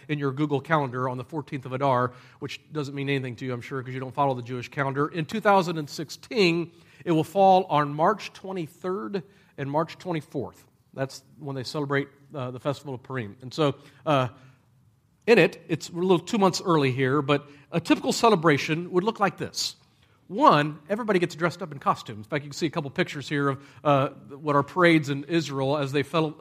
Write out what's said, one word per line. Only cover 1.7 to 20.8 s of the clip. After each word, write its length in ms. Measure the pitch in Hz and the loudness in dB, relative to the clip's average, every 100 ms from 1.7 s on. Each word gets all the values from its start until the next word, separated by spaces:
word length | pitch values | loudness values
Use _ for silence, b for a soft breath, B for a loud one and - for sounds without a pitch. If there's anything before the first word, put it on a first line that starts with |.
Adar, 400 | 127 139 123 123 b b b | -2 2 2 0 b b b
which 200 | 139 - _ | -14 -14 _
doesn't 200 | 151 139 | -8 -8
mean 140 | 139 139 | -6 -2
anything 300 | 139 127 110 | -2 -4 -8
to 80 | 135 | -8
you, 80 | |
I'm 80 | 120 | -8
sure, 200 | - 135 | -8 -10
'cause 120 | 123 | -8
you 80 | 127 | -10
don't 120 | 131 | -6
follow 200 | 143 139 | -2 0
the 80 | 123 | 0
Jewish 260 | 120 123 113 | -6 -10 -8
calendar. 400 | 147 139 135 156 | -4 -2 0 -2
In 160 | 175 | -2
two 160 | - 214 | -4 0
thousand 380 | 208 190 170 160 | 4 4 4 -2
and 120 | 143 | -8
sixteen, 840 | - 151 - - 254 185 170 165 b b b 180 | -10 -12 -14 -4 2 4 4 -2 b b b 0
it 80 | |
will 100 | 160 | 0
fall 440 | 151 196 190 185 190 | 2 4 6 6 4
on 240 | 147 143 | 0 0
March 400 | 147 175 208 - | 2 2 2 -4
twenty-third 880 | - 190 190 151 - 185 196 220 196 - b b b | -14 -10 -8 -8 -8 -8 -6 -6 -8 -10 b b b
and 140 | 139 | -4
March 260 | 147 165 - | -2 -2 -6
twenty-fourth. 680 | 185 160 - 147 92 - _ _ _ | -6 -6 -6 -8 -8 -12 _ _ _
That's 300 | 131 135 - - - | -8 -8 -8 -20 -16
when 160 | 147 135 | -12 -10
they 80 | |
celebrate, 460 | 120 156 139 139 139 _ _ 151 | -8 -6 -2 -2 -2 _ _ -10
uh, 160 | 127 | -10
the 80 | 127 | -6
Festival 360 | 151 135 143 127 | -6 -6 -8 -12
of 80 | |
Purim. 340 | - 131 104 - | -10 -8 -8 -12
And 120 | 127 | -10
so, 220 | 165 147 - b b 156 | 0 0 0 b b 0
uh, 220 | 139 127 - b b b _ _ _ _ _ - | 2 2 -4 b b b _ _ _ _ _ 4
in 140 | 226 | 6
it, 240 | 165 - - | 6 2 -6
it's 180 | 160 - | -6 -6
a 60 | |
little 260 | 170 185 170 | -2 2 2
two 180 | - 226 | 2 2
months 240 | 190 - 196 | 2 2 2
early 260 | 160 135 | 2 2
here, 300 | 127 131 147 | 2 0 0
but 280 | 139 143 - b b | 2 0 -2 b b
a 80 | 165 | -4
typical 320 | - 285 269 | 0 0 0
celebration 800 | - 233 196 160 139 - 160 175 | 2 4 6 4 2 2 -4 -2
would 140 | 180 214 | -2 0
look 160 | 220 | 0
like 160 | 190 - | -2 -2
this. 400 | 101 - - - _ _ _ _ - | -8 -6 -8 -8 _ _ _ _ -10
One, 500 | 196 294 151 151 151 | 2 4 6 2 -4